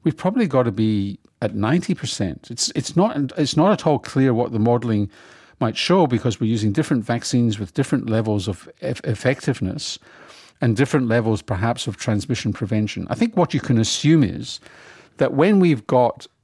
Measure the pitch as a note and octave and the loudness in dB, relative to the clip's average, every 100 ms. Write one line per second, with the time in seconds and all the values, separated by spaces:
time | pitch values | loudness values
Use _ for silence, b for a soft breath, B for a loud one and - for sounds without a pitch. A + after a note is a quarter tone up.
0 | E3 - F#3 A#3+ G3 C3 A#2+ G2 A2 G#2 | -4 -2 -2 0 2 2 2 0 0 0
1 | G2 F#2+ _ _ G#2+ G#2 G#2+ F3 F3 F3+ | -2 -8 _ _ -6 -2 0 0 0 -4
2 | B2+ - G2 - - A#2+ - - - E3 | -6 -4 -4 -6 -12 -8 -4 -4 -2 0
3 | G#3+ C#3+ C3+ - C#3+ D#3 F#3 G#3 E3 C#3 | 0 0 -4 -2 0 2 2 2 2 0
4 | - C3+ C3+ A#2 A#2 A#2 A2+ A#2+ A#2 G#2 | 0 0 2 2 0 0 2 2 2 0
5 | G2+ B B B B _ A#2 A2+ - F#3 | -2 B B B B _ -2 -2 2 4
6 | D#3 A#2+ B2 - A2 A2+ G#2+ G2+ D3+ C3 | 4 2 0 -2 -2 0 0 0 0 -2
7 | G#2+ A#2 - B2 A#2+ G2+ G2 - C3+ C#3+ | -2 -4 0 2 2 0 -4 -4 0 -2
8 | A2+ A2 A2 G#2 F#2+ F#2 - - C4 B2 | 0 0 0 -2 -2 -6 -12 -10 -6 -6
9 | - A2 B2+ B2+ - B2 F#2 C#3 - - | -4 -2 -2 0 -2 -2 -4 -6 -10 -12
10 | B B B B B _ B2 A2 C3+ D3+ | B B B B B _ 0 2 2 2
11 | A#2+ A#2 A2 G#2+ - F#2+ A#2 A#2+ - G2 | 2 2 2 -2 -2 -2 -2 -2 -6 -6
12 | - G#2+ - A#2+ G#2+ G2+ G2+ G#2+ G#2+ - | -2 -2 -2 -4 -4 -4 -2 -2 -2 -4
13 | - - A#3 F3+ E3 C#3 - A#2 A2 - | -6 -2 0 2 0 0 0 0 0 0
14 | C#3+ D#3+ G#2 E2+ - - B B B B | 4 4 4 -2 -10 -14 B B B B
15 | B - - C3+ F3+ G3+ F3+ C3 - B2+ | B -2 0 4 4 6 4 2 2 2
16 | B2 - - _ | 2 0 -12 _